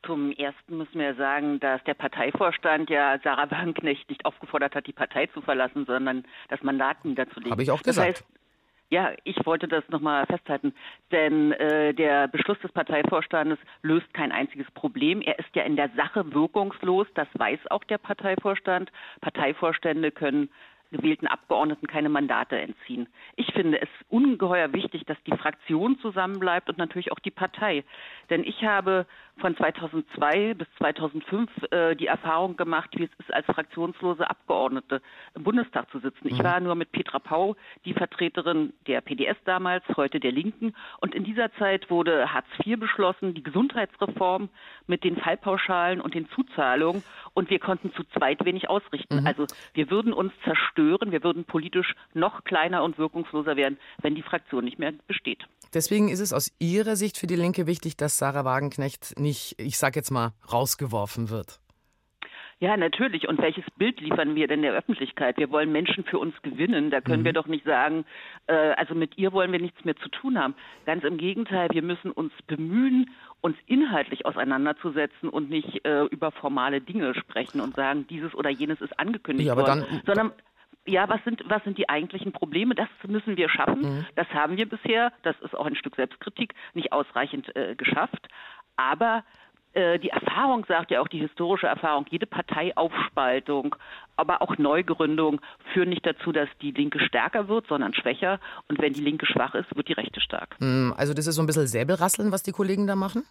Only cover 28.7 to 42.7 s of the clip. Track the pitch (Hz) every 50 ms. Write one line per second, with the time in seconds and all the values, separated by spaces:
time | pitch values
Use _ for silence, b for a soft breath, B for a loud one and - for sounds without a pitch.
28.7 | 208 196 185 190 190 185 180 B B B B B B - - 185 170 - - 151
29.7 | 160 - 170 160 151 160 151 _ - - 147 147 151 196 202 214 226 180 165 -
30.7 | _ - - 147 147 - 160 156 143 156 147 - - 202 233 220 - - - -
31.7 | - 175 170 165 165 147 160 - 156 - - 165 160 160 180 190 175 - 180 165
32.7 | 165 156 170 - - - 170 156 _ _ - - - - 156 - - - 160 -
33.7 | - - 165 170 175 - - 180 175 156 170 - - _ _ - 151 180 - 262
34.7 | 135 131 - _ - 135 B B B B B B B - 156 185 214 247 233 -
35.7 | - 143 117 - - 135 113 135 - - - - 127 123 - 175 175 180 180 180
36.7 | 175 170 165 - - - - - - 139 - - 156 160 185 196 214 B B B
37.7 | B B _ 180 180 - 190 - - - 202 226 - - 165 160 175 160 156 143
38.7 | - _ _ - 131 123 - - 143 123 131 - - - _ - 123 127 - 180
39.7 | 180 180 - - - - 143 139 - 147 135 131 123 135 165 208 220 - 226 226
40.7 | 208 B B B B B - 190 - - 196 185 220 220 233 214 - - 214 196
41.7 | 190 190 - - 180 170 170 165 165 151 123 - - 123 - - - - - 208